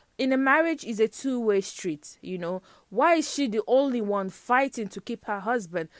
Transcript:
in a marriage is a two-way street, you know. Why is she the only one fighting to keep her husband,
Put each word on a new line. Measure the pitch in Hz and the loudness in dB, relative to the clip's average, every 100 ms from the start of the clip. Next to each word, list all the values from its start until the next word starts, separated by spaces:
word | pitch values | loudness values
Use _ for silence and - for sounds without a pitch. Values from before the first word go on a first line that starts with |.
| _ - | _ -2
in | 262 | 0
a | 262 | 2
marriage | 269 302 330 311 - | 4 4 4 0 -4
is | 214 | 0
a | 220 | 2
two-way | - 269 247 220 196 | 2 -2 0 2 2
street, | 196 - 185 147 - - | 0 -8 -6 -6 -10 -14
you | 180 185 | -10 -8
know. | 170 185 _ - _ | -6 -8 _ -20 _
Why | 196 320 330 | 2 4 4
is | - | 0
she | - 269 | -2 0
the | 214 - | -2 2
only | 254 277 247 | 4 4 0
one | 208 202 190 | 0 -2 -2
fighting | - - 247 277 - 202 | -8 0 2 2 -2 -6
to | 196 | -8
keep | - 233 - | -10 -10 -6
her | 202 | -6
husband, | 196 247 170 175 160 - | -2 -2 -2 -6 -6 -12